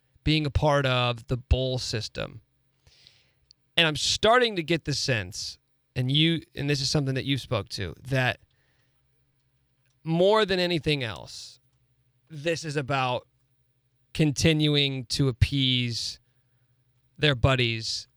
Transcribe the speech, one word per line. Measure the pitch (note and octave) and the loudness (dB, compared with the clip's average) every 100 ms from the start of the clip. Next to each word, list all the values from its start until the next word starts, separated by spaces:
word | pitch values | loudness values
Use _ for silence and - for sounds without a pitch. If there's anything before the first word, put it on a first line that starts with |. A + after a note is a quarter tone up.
| _ _ | _ _
being | - D#3 D3 | 0 2 2
a | |
part | - D3+ C#3+ C3+ | 2 2 4 2
of | B2+ B2 A#2 - | 2 0 -2 -4
the | B2 | -4
bowl | - B2+ C3 B2+ | 0 0 0 -4
system. | - A2+ - - G1+ A2 _ _ _ _ _ _ _ _ _ _ _ _ _ - | -4 -6 -6 -8 -8 -10 _ _ _ _ _ _ _ _ _ _ _ _ _ 0
And | E3 | 2
I'm | C#3+ | 2
starting | - - G#3 B3 A#3+ G3 | -2 2 4 4 4 0
to | |
get | D3+ E3 - | -2 -2 -2
the | |
sense, | C3 - A#2 F#2 - - - _ _ _ - | -4 -2 -2 -2 -10 -12 -14 _ _ _ -6
and | B2+ | 0
you, | C#3+ D#3+ E3 - | 2 2 0 -6
and | - C#3+ | -6 -2
this | C#3+ | -2
is | C3+ | 0
something | D#3 C3+ C3 | -2 -2 -4
that | A#2+ | -2
you | C3+ | -4
spoke | - A2+ - | -4 -6 -6
to, | - F2+ - - | -8 -10 -10 -6
that | C3 B2 - _ _ _ _ _ _ _ _ _ _ _ _ _ _ _ _ | -2 -2 -4 _ _ _ _ _ _ _ _ _ _ _ _ _ _ _ _
more | D#3 E3 F#3+ G#3+ G3+ | -2 2 4 4 2
than | F#3 | 2
anything | F3 E3+ D#3 D3 | 0 0 0 -2
else, | A#2+ D#2 A1+ - - - _ _ _ _ _ _ _ | -2 -8 -14 -16 -18 -20 _ _ _ _ _ _ _
this | D#3 D#3+ D#3+ | -8 -4 -4
is | D#3 C#3+ | -2 -4
about | B2+ C#3 B2+ B2+ - _ _ _ _ _ _ _ _ | -2 0 0 -2 -6 _ _ _ _ _ _ _ _
continuing | - D#3 C3+ E3 D#3 D3+ D3 C#3 C3+ B2 | 0 2 4 2 4 2 2 0 -2 -6
to | - C#3 | 0 0
appease | A#2+ - C#3 C3 B2+ A#2+ A2+ - - _ _ _ _ _ _ _ _ _ - | 2 0 2 2 2 0 -4 -8 -10 _ _ _ _ _ _ _ _ _ -2
their | D3 B2+ | 0 2
buddies | C#3 C3 A#2+ A2+ A2+ - - | 2 2 2 0 -4 -8 -10